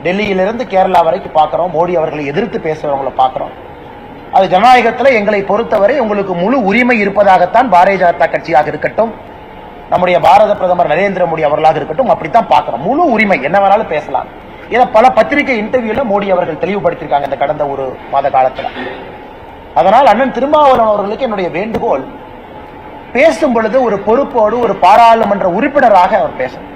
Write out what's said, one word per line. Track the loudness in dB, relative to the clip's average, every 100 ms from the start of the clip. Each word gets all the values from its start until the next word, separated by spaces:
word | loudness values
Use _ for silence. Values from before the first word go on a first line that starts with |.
டெல்லியிலிருந்து | -4 -2 -2 0 -2 -2 -2
கேரளா | 0 0 2
வரைக்கும் | 0 -2 -4 0
பாக்குறோம், | 0 0 -2
மோடி | -2 -2 0
அவர்களை | -2 -4 -6
எதிர்த்து | -4 -4 -6
பேசுறவங்களை | -6 -6 -4 -4 -4 0
பாக்குறோம். | -2 -2 -10 -12 -20 -20 -20 -20 -20 -20 -2
அது | 2 2 4
ஜனநாயகத்துல | 6 6 4 0 2
எங்களை | 2 0 -2
பொறுத்தவரை | 0 -2 0 0 2 0
உங்களுக்கு | -2 -2 -4
முழு | -2 0 0
உரிமை | 0 0 0 0 0
இருப்பதாகத்தான் | 2 4 4 4 2 4
பாரதிய | 4 4 4
ஜனதா | 2 2 0
கட்சியாக | -2 0 0 0
இருக்கட்டும், | -4 -6 -2 -4 -4 -18 -20 -20 -20 -20 -20 -4
நம்முடைய | -2 0 2
பாரத | 6 6 4 2
பிரதமர் | 0 0 0
நரேந்திர | 0 -2 -2 -6
மோடி | -2
அவர்களாக | -2 2 2 2
இருக்கட்டும், | -4 -4 0
அப்படித்தான் | 0 2 0 2
பாக்குறோம். | 0 0 -6
முழு | -4 0 0
உரிமை, | 0 0 0
என்ன | 0 0
வேணாலும் | 2 2 0
பேசலாம். | -6 -4 -6 -6 -16 -20 -20 -6
இதை | 0 2
பல | 4 4
பத்திரிகை | 4 0 0 -2 -2
இன்டர்வியூல | -2 -4 -2 -4
மோடி | -2 -2 0
அவர்கள் | 0 -2 -4
தெளிவுபடுத்தியிருக்காங்க | -4 -2 -2 -4 -4 -4
இந்த | -2 -4
கடந்த | -4 -2 -4
ஒரு | -4 -6 -8 -4
மாத | -2 0
காலத்துல. | 2 0 -2 -10 -8 -12 -12 -16 -18 -20 -20 -20 -20 -6
அதனால் | 0 4 4 4
அண்ணன் | 4 0
திருமாவளவன் | -2 0 4 4 4 2
அவர்களுக்கு | 0 -2 -4
என்னுடைய | -4 -4 -4
வேண்டுகோள், | -4 -6 -4 -2 -4 -6 -16 -18 -20 -20 -20 -20 -20 -20 -20 -10
பேசும் | 2 2 2 0
பொழுது | 0 0 0
ஒரு | 0 -2
பொறுப்போடு | 0 0 0 0 0 0
ஒரு | -2 2
பாராளுமன்ற | 4 6 6 4 -2 -2 -2
உறுப்பினராக | -2 -2 0 2 4 2 0
அவர் | -2 -4
பேசணும். | -8 -10 -18